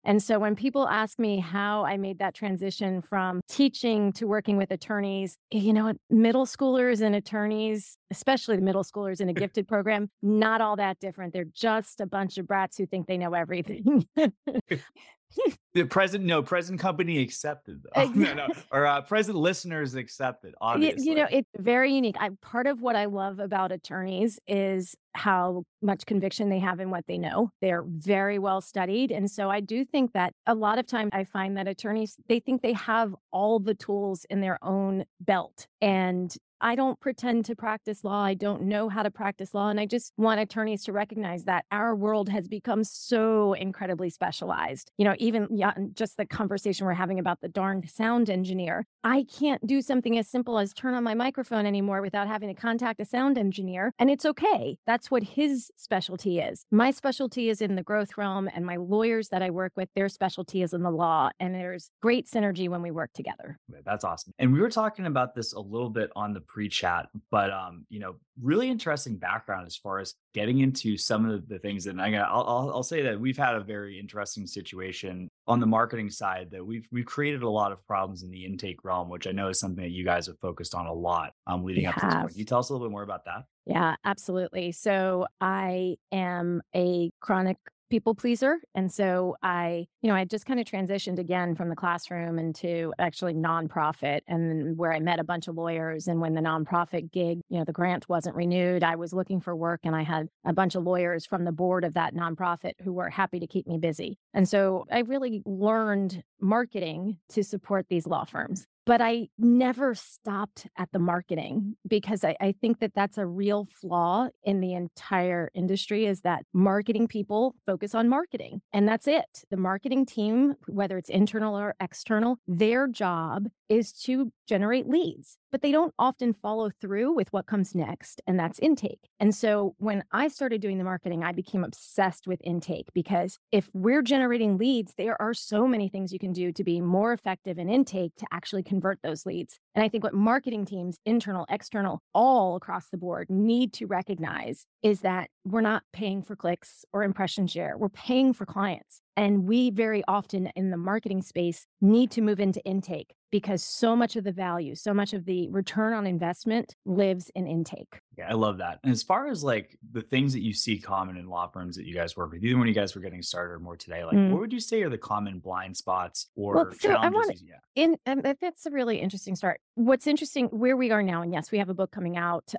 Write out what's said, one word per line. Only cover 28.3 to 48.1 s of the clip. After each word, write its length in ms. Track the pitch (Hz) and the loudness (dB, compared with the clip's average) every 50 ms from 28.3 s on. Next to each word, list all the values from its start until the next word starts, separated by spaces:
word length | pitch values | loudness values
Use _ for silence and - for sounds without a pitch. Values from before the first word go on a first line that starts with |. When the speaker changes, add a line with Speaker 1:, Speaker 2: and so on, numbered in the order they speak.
| 208 196 | 0 0
Speaker 1:
well 200 | 190 196 190 190 | 0 0 0 -2
studied. 520 | 185 - - 202 180 180 196 233 262 262 196 | -2 -4 -4 -2 -2 0 0 0 0 0 0
And 180 | 208 196 202 | 0 -2 -2
so 180 | - - 202 190 | -2 -2 0 0
I 100 | 202 214 | 0 0
do 240 | 208 185 220 247 269 | -2 -2 -2 -2 -2
think 280 | - - 285 262 240 - | 0 2 2 2 2 2
that 180 | 196 180 175 - _ _ | 0 0 0 -2 _ _
a 80 | - 233 | 0 0
lot 220 | 220 214 208 220 226 | 2 2 2 2 2
of 60 | 240 - | 0 -2
times 220 | 247 233 214 208 - | -2 -2 0 0 0
I 100 | 196 190 | -2 -2
find 340 | 190 - 202 190 190 196 | -2 -2 -2 -2 -2 -2
that 120 | 196 190 196 | -2 -2 -4
attorneys, 480 | 196 - - 214 214 220 220 214 - - _ - | -4 -4 -4 -2 -2 -2 -2 -4 -6 -8 _ 0
they 120 | 233 240 | 0 0
think 220 | - - 254 247 - | 2 0 -2 0 0
they 100 | 226 240 | 0 -2
have 420 | 196 - - 220 226 226 208 190 - _ _ - | -2 0 0 2 2 2 0 -2 -6 _ _ -2
all 280 | 185 202 214 226 226 | 0 2 4 4 2
the 140 | 190 214 208 | 2 0 -2
tools 520 | 202 - - 202 202 202 196 190 175 - - | -2 -2 -2 -2 -2 0 -2 -4 -4 -6 -4
in 120 | 202 196 | -2 -2
their 180 | 196 185 180 - - | 0 0 -2 -2 -2
own 420 | 185 190 196 196 196 196 190 - - _ - | -2 0 0 0 0 0 -2 -4 -6 _ -6
belt. 480 | 180 - 196 180 - - _ - - - _ _ | 0 2 2 2 0 -2 _ -18 -20 -20 _ _
And 540 | 214 202 190 185 185 185 180 180 180 170 - - - _ _ - - | 2 4 4 4 4 2 2 0 -2 -4 -6 -10 -18 _ _ -2 0
I 120 | 233 240 | 0 2
don't 260 | 247 269 262 247 - | 2 2 0 0 -2
pretend 460 | - 277 240 - - 247 233 233 214 | -2 -4 -4 -2 0 0 2 2 0
to 100 | 226 233 | 0 -4
practice 480 | - 226 220 214 220 _ 214 214 - - | -6 -4 -4 -4 -4 _ -6 -8 -6 -4
law. 180 | 202 202 208 202 | -2 0 2 2
I 120 | 196 196 | 2 2
don't 300 | 185 202 202 202 - - | 2 0 0 0 0 0
know 260 | 196 208 208 220 220 | 0 2 2 0 0
how 120 | 190 220 208 | 0 0 0
to 80 | 208 | -2
practice 440 | 202 - 214 202 202 - 196 - - | -2 -2 -4 -4 -4 -4 -6 -4 -2
law. 160 | 208 202 208 | 0 2 2
And 100 | 208 208 | 2 0
I 60 | 214 | 0
just 260 | 202 247 240 - - - - | 0 -2 -2 -4 -4 0 2
want 220 | 220 226 220 208 | 4 4 4 4
attorneys 440 | 214 202 - 226 220 220 214 202 - | 2 0 -2 -2 -2 -2 -2 -4 -4
to 80 | - 196 | -4 -2
recognize 520 | 202 208 208 214 214 208 180 175 175 170 | -2 -2 -2 -4 -6 -4 -4 -4 -4 0
that 200 | - 185 170 - - 202 | 0 0 0 0 -2 -2
our 240 | 208 214 233 220 | -2 0 0 0
world 320 | 202 196 214 214 214 202 180 | 0 2 2 2 2 2 0
has 200 | 196 214 175 185 | 0 -2 -2 -4
become 360 | 214 208 - 247 214 214 220 | -6 -6 -4 -2 0 0 0
so 720 | - - - - - 240 220 220 226 220 214 208 196 196 | -2 -4 -8 -4 0 2 2 4 4 4 4 4 4 2
incredibly 560 | - 190 190 190 - 196 185 180 165 185 175 | 0 -2 -4 -6 -6 -4 -4 -4 -2 -4 -4
specialized. 800 | - - 185 180 - - 175 180 170 - 82 143 135 - - - _ - | -4 -2 -4 -4 -4 -4 -4 -4 -2 -2 -2 -4 -4 -8 -12 -8 _ 2
You 80 | 208 | 4
know, 80 | 202 196 - | 4 4 4
even, 300 | 233 233 220 226 208 - | 2 2 2 2 0 0
yeah, 220 | 226 202 180 202 - - 196 175 - | 0 2 2 2 2 0 -4 -6 -4
just 240 | - 226 - - - | -4 -6 -4 -4 -6
the 80 | 208 | -6
conversation 600 | - - - 214 185 202 196 - 208 185 - 196 | -4 -4 -2 -2 -2 -2 -2 -2 -2 -2 0 0
we're 60 | 185 175 | 0 0
having 260 | 175 185 180 190 185 | 0 0 0 0 0
about 220 | 175 185 175 - | 0 0 -2 -2
the 80 | - 175 | -4 -6
darned 400 | 165 202 190 190 196 190 165 160 | -4 -2 0 0 0 -2 -4 -6
sound 400 | - - 220 226 | -4 -2 0 2